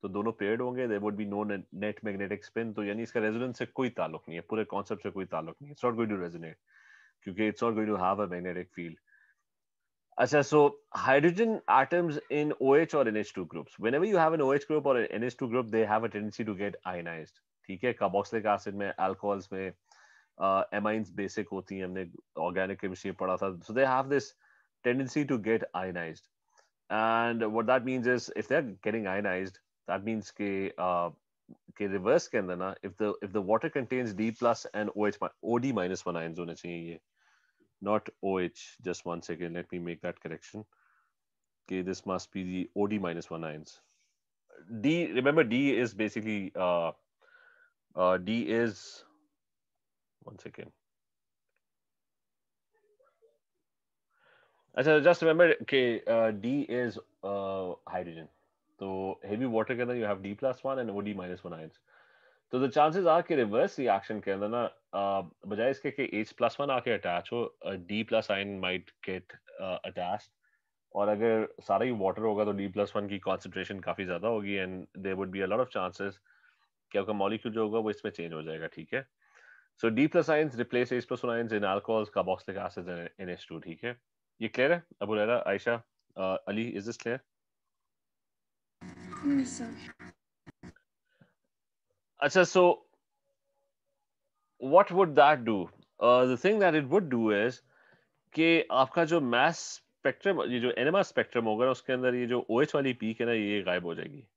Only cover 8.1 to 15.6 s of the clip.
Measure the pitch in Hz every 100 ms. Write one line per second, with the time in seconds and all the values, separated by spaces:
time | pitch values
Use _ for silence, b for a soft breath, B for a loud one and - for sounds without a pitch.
8.1 | 98 101 87 90 87 90 - 85 80 _
9.1 | b b b b _ _ _ _ _ _
10.1 | - 127 147 139 151 143 - _ - -
11.1 | 135 156 175 226 220 - 117 135 175 170
12.1 | 147 - 147 151 - 135 143 165 156 123
13.1 | 107 101 - 85 85 71 - 104 139 196
14.1 | 190 160 160 135 143 - 151 143 123 110
15.1 | 104 123 - 127 120